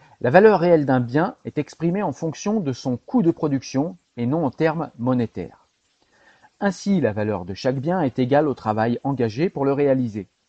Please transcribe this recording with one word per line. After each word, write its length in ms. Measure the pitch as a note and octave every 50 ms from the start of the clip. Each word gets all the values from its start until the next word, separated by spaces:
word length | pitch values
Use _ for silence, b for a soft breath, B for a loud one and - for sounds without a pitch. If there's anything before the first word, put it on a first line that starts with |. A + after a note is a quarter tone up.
| b b b b
La 100 | - B2
valeur 300 | C3 F3+ G#3 A3 G#3 F3
réelle 240 | E3 F3 E3+ D#3+ C#3+
d'un 160 | C3+ C3+ B2+
bien 360 | B2 A#2 A#2+ D3 E3+ G3+ - - -
est 140 | - - -
exprimée 440 | D3 - - - D#3+ E3+ F3 G3+ G#3
en 100 | E3 C3
fonction 480 | - - E3 C#3+ - - G3+ G#3+ A3+
de 120 | F3+ C#3 B2+
son 240 | - - C3+ B2
coût 260 | A#2+ - - - B3+ F#3
de 80 | E3+
production 640 | E3 - - D3+ C#3 C3+ - - - C3 C#3+ F3 F#3+ - _ _ _
et 100 | B2 A#2
non 180 | A#2+ C#3 E3+ E3
en 60 | C3
termes 400 | A2 - D#3 D#3+ D3+ E3 D3+ B2 - -
monétaires. 720 | A2+ B2+ B2+ B2 A#2+ G#2+ - G2 F2 A1+ - _ _ _ _ _ _ _ _ b b b b b b b b b b b b _
Ainsi, 400 | G#3 G3+ F#3 - - G3 G3+ F3+
la 120 | C3+ A2 G2+
valeur 320 | G#2+ G#2 G#2+ G#2 F#2 F2+
de 100 | F2 G2
chaque 240 | - - C3+ C3 C3+
bien 240 | B2+ E3 F3 F#3+ D#3+
est 160 | C3 - -
égale 300 | B2+ B2 C#3 C#3+ D#3 D3+
au 60 | B2
travail 440 | - - A2 G#2+ A2 A2 A#2+ A#2+ - -
engagé 440 | C3+ C#3 A#2+ A#2+ A2+ G#2 B2 D#3+ G3+
pour 160 | - D3 C#3
le 80 | C#3 C#3
réaliser. 560 | C3+ C#3+ C#3+ C3+ C3 B2+ A#2 G2+ G#2+ F#2 - _ _ _